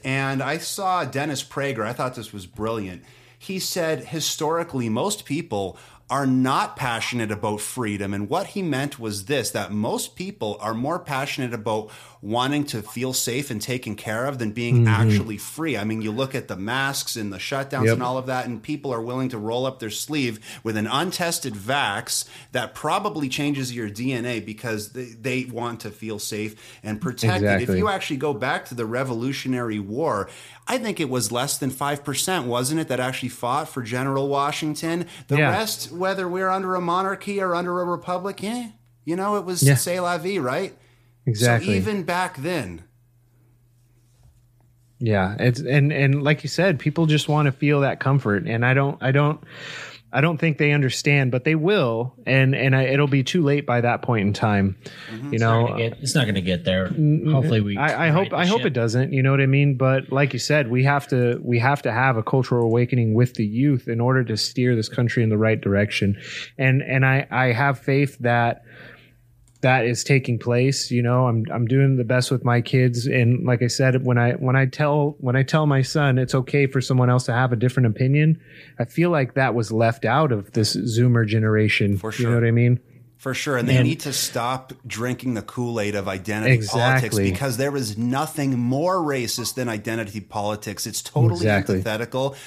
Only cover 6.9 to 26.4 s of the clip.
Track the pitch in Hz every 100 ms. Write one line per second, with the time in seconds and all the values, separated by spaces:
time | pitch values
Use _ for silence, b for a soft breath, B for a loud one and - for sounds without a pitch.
6.9 | 113 - 123 107 101 107 104 - 127 113
7.9 | 101 98 101 101 165 196 208 180 131 143
8.9 | 143 113 101 95 143 113 113 95 104 117
9.9 | 233 - - 185 208 107 104 107 113 131
10.9 | 170 165 135 143 - 123 117 110 110 110
11.9 | B B B 101 117 131 147 143 113 98
12.9 | 117 127 127 - 120 143 107 - 127 117
13.9 | 104 - 110 135 131 110 113 120 123 113
14.9 | 113 113 104 110 104 - - 160 110 107
15.9 | 110 107 110 131 131 - 92 101 131 139
16.9 | 135 - 120 104 92 - 139 139 139 113
17.9 | 117 123 131 127 127 120 113 110 151 143
18.9 | 117 117 127 127 113 107 120 131 131 113
19.9 | 107 - 151 123 107 B B 113 107 104
20.9 | 131 180 - 170 170 135 104 98 143 117
21.9 | 101 120 - - B B 123 110 - 151
22.9 | 185 202 156 139 131 147 139 127 120 107
23.9 | 98 127 127 123 117 101 107 120 107 104
24.9 | 127 123 113 123 127 123 113 120 113 107
25.9 | - 110 104 - 107